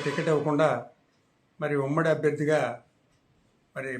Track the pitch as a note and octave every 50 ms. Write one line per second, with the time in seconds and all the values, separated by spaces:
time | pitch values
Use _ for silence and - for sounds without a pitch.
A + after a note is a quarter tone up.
0 | - D3 C#3+ E3+ D#3 E3 D#3+ C#3+ - D3+ D3 D3 D#3+ C#3+ B2 A#2+ - - - _
1 | _ _ _ _ _ _ _ _ _ _ _ - D#3 D3 D3 C#3+ C3+ C3+ D3 D#3+
2 | E3 D#3+ D#3 - D#3 D3 C#3+ D3+ D3+ D3 D#3 D3 C3 A#2+ A#2+ - - _ _ _
3 | _ _ _ _ _ _ _ _ _ _ _ _ _ _ - C#3 C3 C3+ B2+ B2+